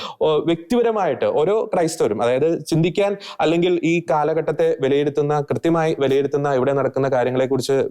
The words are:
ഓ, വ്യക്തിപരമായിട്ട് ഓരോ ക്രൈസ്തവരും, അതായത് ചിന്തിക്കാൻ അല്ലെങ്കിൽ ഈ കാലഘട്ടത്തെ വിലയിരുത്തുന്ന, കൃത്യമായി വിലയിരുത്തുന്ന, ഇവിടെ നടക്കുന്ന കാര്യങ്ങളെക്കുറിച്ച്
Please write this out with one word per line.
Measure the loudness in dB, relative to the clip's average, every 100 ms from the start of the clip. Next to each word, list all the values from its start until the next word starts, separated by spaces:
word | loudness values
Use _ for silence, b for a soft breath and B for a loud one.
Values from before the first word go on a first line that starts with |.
| B B
ഓ, | 0 2
വ്യക്തിപരമായിട്ട് | 0 -4 -2 0 2 0 -2 0 0
ഓരോ | 2 2 0 0
ക്രൈസ്തവരും, | -2 -2 0 -2 0
അതായത് | 0 2 0 -2 -2
ചിന്തിക്കാൻ | 0 0 0 -2 -4 B B
അല്ലെങ്കിൽ | 0 2 2 0
ഈ | 0 0 0
കാലഘട്ടത്തെ | 0 0 0 -2 0 0 2
വിലയിരുത്തുന്ന, | 0 2 0 0 0 -2
കൃത്യമായി | -2 -2 0 2 0 0
വിലയിരുത്തുന്ന, | 2 2 0 0 0
ഇവിടെ | 2 2
നടക്കുന്ന | 0 0 0 0
കാര്യങ്ങളെക്കുറിച്ച് | 0 0 0 0 0 0 0 0